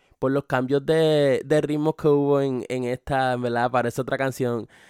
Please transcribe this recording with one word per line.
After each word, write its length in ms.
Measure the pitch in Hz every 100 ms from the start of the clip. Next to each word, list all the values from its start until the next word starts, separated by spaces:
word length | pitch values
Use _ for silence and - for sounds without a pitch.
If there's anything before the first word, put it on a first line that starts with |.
| _ _
Por 140 | 131
los 120 | 139
cambios 400 | - 127 127 143 139
de, 560 | 160 160 151 143 123
de 160 | 135 151
ritmos 340 | 147 151 156 -
que 120 | 151
hubo 320 | 143 143 143
en, 240 | 139 127 -
en 160 | 127
esta, 480 | 120 127 - 135 131
en 80 | 123
verdad, 280 | 123 120 123
parece 300 | 123 120 123
otra 160 | 123 135
canción. 500 | 135 127 123 117 107 -